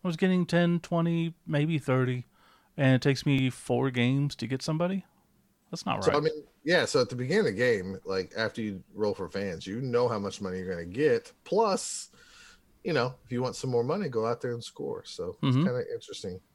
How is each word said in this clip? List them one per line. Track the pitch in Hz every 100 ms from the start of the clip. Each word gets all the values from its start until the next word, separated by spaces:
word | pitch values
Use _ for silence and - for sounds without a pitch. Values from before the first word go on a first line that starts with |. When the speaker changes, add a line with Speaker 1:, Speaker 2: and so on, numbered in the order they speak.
Speaker 1:
I | 185
was | 160
getting | 185 185 170
ten, | 170 175 175
twenty, | - 170 170 170 165 165 -
maybe | 147 156 156
thirty, | 131 131 127 123 - _ _ _ _ -
and | 135 131
it |
takes | 143 131 -
me | 139 131
four | - - 123 135
games | 123 120 135 143 -
to | 113
get | 131
somebody? | - 156 175 196 - _ _ _ _ _ _
That's | - -
not | 101
Speaker 2:
So, | 95
Speaker 1:
right. | 147
Speaker 2:
I |
mean, | 151 151 - _ 143
yeah, | 175 117
so | 143
at | 120
the | 123
beginning | 127 190
of | 175
the |
game, | 98 123 110 92 95
like, | 92 95 90 104
after | 110 -
you | 107 95 -
roll | - 107
for | 98 87
fans, | 98 98 82 -
you | 107
know | 135 120 123
how | 110
much | 98 -
money | 98 92
you're | 92
gonna | 87 85
get. | 104 151 120 - _ -
Plus, | 185 220 185 - - - _ - - - - _ _
you | -
know, | 147 123 131 -
if |
you | 120
want | 127 120
some | 131
more | 120
money, | 120 180 180
go | 117 113
out | 120
there | 127
and | 117
score. | 110 - 143 - -
So | - 87 -
Speaker 1:
Mm-hmm. | 139
Speaker 2:
it's | 127
kinda | 175 123 -
interesting. | - - 98 101 90 _